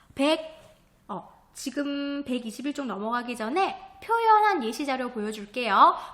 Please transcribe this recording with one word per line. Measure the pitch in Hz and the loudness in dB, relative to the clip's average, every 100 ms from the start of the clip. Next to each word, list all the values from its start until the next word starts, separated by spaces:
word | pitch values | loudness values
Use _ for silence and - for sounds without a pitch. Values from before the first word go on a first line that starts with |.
| _ | _
백, | - 277 320 - - - _ _ _ - | -2 0 0 -4 -16 -20 _ _ _ -14
어, | 190 - - _ | -12 -12 -20 _
지금 | - 277 285 285 285 285 285 | -12 -8 -6 -4 -4 -4 -6
백이십일 | 285 254 220 208 262 294 | -6 -6 -6 -8 -6 -6
쪽 | 269 | -6
넘어가기 | 190 214 240 240 233 | -6 -4 -4 -4 -6
전에 | 220 320 370 - - - | -4 0 -2 -4 -14 -16
표현한 | - 466 453 427 415 381 | -2 2 6 6 6 2
예시 | 226 240 285 | 0 -4 -4
자료 | 254 247 | -2 -4
보여줄게요. | 233 208 214 202 247 233 196 311 359 - | -6 -6 -8 -10 -6 2 8 8 6 -4